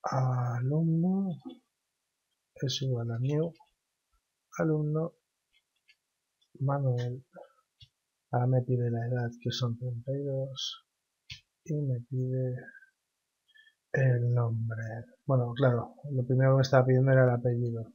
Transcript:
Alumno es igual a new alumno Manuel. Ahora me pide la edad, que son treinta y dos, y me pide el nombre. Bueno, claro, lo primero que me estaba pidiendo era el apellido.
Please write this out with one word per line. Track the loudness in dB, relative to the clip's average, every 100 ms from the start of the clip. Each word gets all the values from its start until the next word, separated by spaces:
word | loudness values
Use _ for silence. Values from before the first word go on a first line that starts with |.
Alumno | -4 -2 0 0 -2 -2 -2 0 0 2 0 0 -2 -6 -12 -20 _ _ _ _ _ _ _ _ _
es | -8 -6 -4
igual | -2 -2 -4
a | -2
new | 0 0 -2 -6 _ _ _ _ _ _ _ _ _ -4
alumno | 0 0 0 -2 -4 _ _ _ _ _ _ _ _ _ _ _ _ _ _ -6
Manuel. | -2 0 0 -2 -4 -8 -14 -20 -20 _ _ _ -20 _ _ _ _
Ahora | 0 2
me | 2
pide | 2 0 0
la | -2 -2
edad, | -2 -4 -4
que | -6
son | -2 -4 -4
treinta | -6 -8 -6
y | -6
dos, | -4 -4 -6 -6 -10 -10 _ _ _ _ _ -20 _ _
y | -6
me | -4 -2 -4
pide | -4 -4 -2 -2 -2 -4 -10 -20 -20 _ _ _ _ _ _ _ _ _ _
el | 2 4 4 2
nombre. | 2 0 -2 -4 -6 -8 -10 -14 _ 0
Bueno, | 0 0
claro, | 2 2 2 -2 -12 -6
lo | -4
primero | 0 4 6
que | 6
me |
estaba | 6 4 6
pidiendo | 4 6
era | 6
el | 6
apellido. | 4 0 0 -2 -4 -8